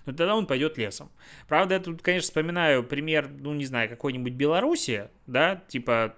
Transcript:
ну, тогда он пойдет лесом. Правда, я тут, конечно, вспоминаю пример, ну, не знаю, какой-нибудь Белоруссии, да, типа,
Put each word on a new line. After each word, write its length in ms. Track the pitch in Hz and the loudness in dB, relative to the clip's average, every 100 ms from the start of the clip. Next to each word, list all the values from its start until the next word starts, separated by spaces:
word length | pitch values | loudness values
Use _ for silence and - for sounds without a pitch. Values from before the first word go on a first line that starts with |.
| - | -12
ну, 60 | |
тогда 200 | 135 175 | -2 2
он 120 | 220 190 | 2 0
пойдет 320 | 135 156 156 | 0 0 -2
лесом. 320 | 104 - - - - - - | -6 -8 -16 -20 -20 -20 2
Правда, 280 | 151 190 | 2 4
я 60 | 190 | 0
тут, 220 | 180 165 | -2 -4
конечно, 240 | - 180 - | 0 0 0
вспоминаю 560 | 160 165 175 160 131 | -2 -2 2 4 4
пример, 460 | 120 143 156 156 139 | 2 -4 0 0 0
ну, 260 | 143 143 | -8 -6
не 120 | 147 135 | -6 -4
знаю, 220 | 123 113 | -2 -2
какой-нибудь 440 | 117 143 127 123 | -2 -4 -4 -6
Белоруссии, 720 | 127 147 170 277 339 - 104 104 - - | 0 2 2 2 0 0 -4 -6 -16 -4
да, 360 | 127 170 180 - | 2 2 0 -6
типа, 460 | 127 123 117 110 | -6 0 2 0